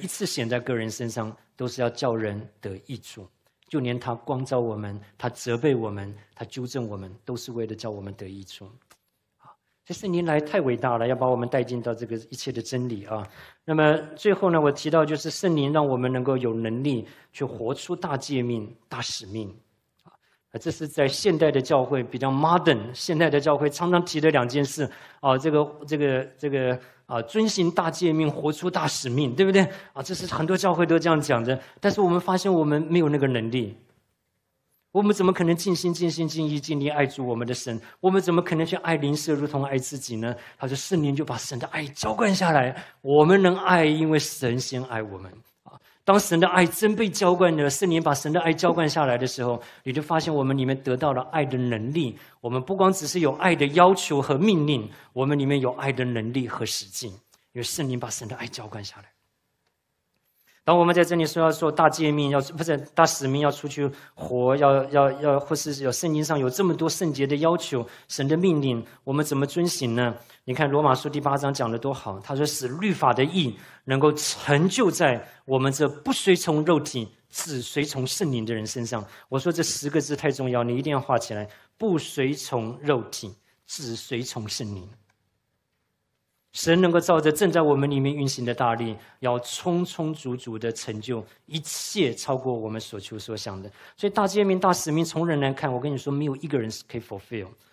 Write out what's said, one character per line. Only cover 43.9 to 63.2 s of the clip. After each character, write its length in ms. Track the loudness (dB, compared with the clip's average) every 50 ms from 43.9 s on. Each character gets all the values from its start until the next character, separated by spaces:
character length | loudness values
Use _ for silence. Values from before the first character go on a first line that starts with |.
| 4 2 2 2
为 100 | 2 2
神 400 | 0 -2 -6 -4 -2 -2 -2 -2
先 240 | -4 -4 -6 -6 -6
爱 180 | -6 -6 -6 -6
我 160 | -8 -10 -14
们。 120 | -14 -16 -18 -20 _ _ _ _ _
啊， 120 | -20 -20 -20 _ _ _ _ _
当 160 | 4 6 6
神 220 | 6 4 4 4
的 80 | 4 6
爱 160 | 6 6 4
真 320 | 4 4 2 2 2 2
被 140 | 2 0 -2
浇 240 | 0 2 4 4 6
灌 200 | 6 6 4 4
了， 140 | 4 2 0
圣 220 | 2 0 0 2
灵 120 | 2 2 2
把 120 | 2 0
神 180 | 0 0 0 0
的 80 | 2
爱 100 | 2 2 0
浇 180 | 2 2 2 2
灌 160 | 2 0 0
下 160 | 2 2 2
来 140 | 2 2 0
的 80 | 0
时 180 | -2 -4 -4 -2
候， 160 | -2 -2 -4 -6 -14 -20 -12 _
你 80 | -6 -4
就 80 | -4
发 180 | -4 0 -2 0
现 160 | 0 0 0
我 80 | 0 0
们 140 | 0 0
里 80 | 0 0
面 100 | 0 -2 -2 -2
得 140 | -2 -2
到 160 | 0 0 0 0
了 80 | 0 -4 -4
爱 140 | -2 -2 -2
的 140 | 0 -2 -2
能 340 | -2 -2 -2 -2 -4 -4 -2
力。 240 | -2 -2 -2 -4 -10 -16 -20 _ _
我 80 | -8 -4
们 140 | -4 -4 -4
不 120 | -4 0
光 160 | 2 4 4
只 160 | 4 2 -4
是 140 | -4 -2 0
有 120 | 2 0 0
爱 220 | 2 2 2 4
的 120 | 4 2
要 280 | 2 6 8 8 8 8
求 280 | 4 0 -2 -2 -2 0
和 160 | 0 0 2
命 280 | 4 4 4 2 2
令， 220 | 2 0 0 -2 -6 -12 -18 -20 _ _
我 140 | -2 0
们 120 | 0 2 2
里 60 | 2
面 160 | 2 2 2
有 120 | 0 0 -2
爱 200 | -2 -4 -4 -2
的 140 | -2 -2
能 260 | -2 -2 -4 -4 -2 -2
力 160 | -4 -4 -4
和 160 | -4 -6 -6
实 220 | -6 -6 -8 -8
际， 220 | -10 -12 -12 -12 -12
因 80 | -14 -16 _ _ _ _ _ _ _
为 60 | -8 -8
圣 240 | -6 -4 -4 -2
灵 140 | -2 -2 -4
把 80 | -6 -6
神 180 | -8 -10 -10
的 80 | -10 -10
爱 100 | -10 -12
浇 200 | -12 -12 -14 -14
灌 160 | -12 -12 -12 -12
下 140 | -14 -16 -18 -20
来。 120 | _ _ _ _ _ _ _ _ _ _ _ _ _ _ _ _ _ _ _ _ _ _ _ _ _ _ _ _ _ _ _ _
当 100 | 4 6
我 60 | 6 6
们 100 | 6 6
在 120 | 6 4
这 100 | 4 4
里 100 | 2 2
说 160 | 0 2 2
要 120 | 2 2 2
做 180 | 2 0 0
大 180 | 4 6 4 4
诫 220 | 6 4 2 2
命， 200 | 2 2 0 2
要， 100 | 2 0
不 240 | 0 -2 -6 -6 -2
是， 120 | -2 -2 -2 -2 -4 _
大 140 | 4 4
使 220 | 4 4 0